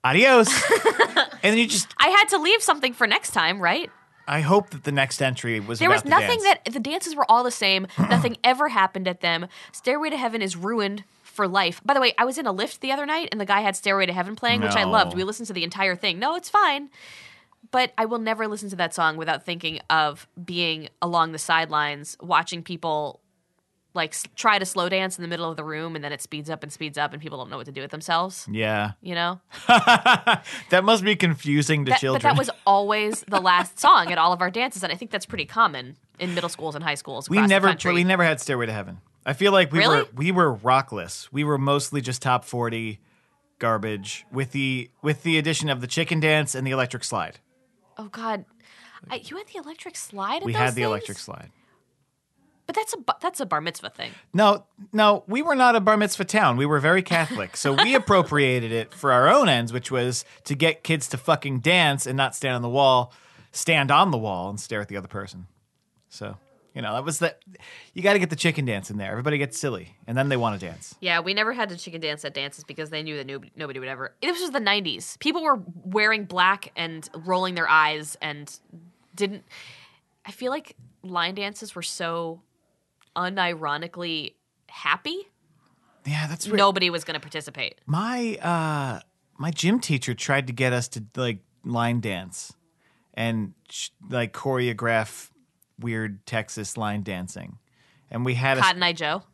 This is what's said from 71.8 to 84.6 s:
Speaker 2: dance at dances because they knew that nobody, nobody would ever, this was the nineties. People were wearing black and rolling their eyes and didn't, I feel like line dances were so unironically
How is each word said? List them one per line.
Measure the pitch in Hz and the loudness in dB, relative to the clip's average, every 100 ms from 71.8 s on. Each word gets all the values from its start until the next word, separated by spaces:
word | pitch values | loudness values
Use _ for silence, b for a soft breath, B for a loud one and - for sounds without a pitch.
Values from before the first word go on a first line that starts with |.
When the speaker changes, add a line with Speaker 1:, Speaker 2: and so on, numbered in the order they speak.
| 180 165 | -12 -8
Speaker 2:
dance | 156 151 147 | -8 -6 -8
at | |
dances | 143 139 - 147 | -8 -10 -12 -18
because | 151 156 | -12 -8
they | 156 | -8
knew | 156 151 | -8 -10
that | 135 | -10
nobody, | 139 - - | -12 -14 -14
nobody | 151 131 | -12 -10
would | 131 | -10
ever, | 131 135 _ | -10 -12 _
this | 277 349 | -6 -4
was | 359 | -4
the | 269 | -2
nineties. | 208 208 180 98 - - | 0 0 -2 -8 -10 -6
People | 285 320 | -4 -2
were | 311 262 180 170 190 | 0 0 -2 -14 -4
wearing | 202 214 220 208 | 0 2 0 -4
black | 180 180 196 - - | 2 2 2 -6 -8
and | 165 160 151 165 | -8 -8 -14 -14
rolling | 165 185 185 180 | -2 0 0 -2
their | 165 | 2
eyes | 156 151 151 151 - | 4 4 0 -8 -10
and | 151 147 147 - _ 165 170 _ _ 180 | -10 -10 -14 -20 _ -20 -20 _ _ -6
didn't, | 202 208 _ B B B B B _ _ - | -6 -6 _ B B B B B _ _ -20
I | |
feel | 196 254 | -8 -6
like | 285 - - - _ | -6 -8 -20 -20 _
line | 185 180 170 190 | -8 -2 -2 -4
dances | 202 202 214 | -8 -10 -14
were | - | -12
so | 170 - 170 170 165 165 _ _ _ _ _ _ _ - | -10 -6 -6 -4 -6 -10 _ _ _ _ _ _ _ -6
unironically | 180 196 180 165 156 147 170 175 175 160 147 _ _ _ | -4 -2 -2 -2 -4 -6 -8 -10 -8 -6 -8 _ _ _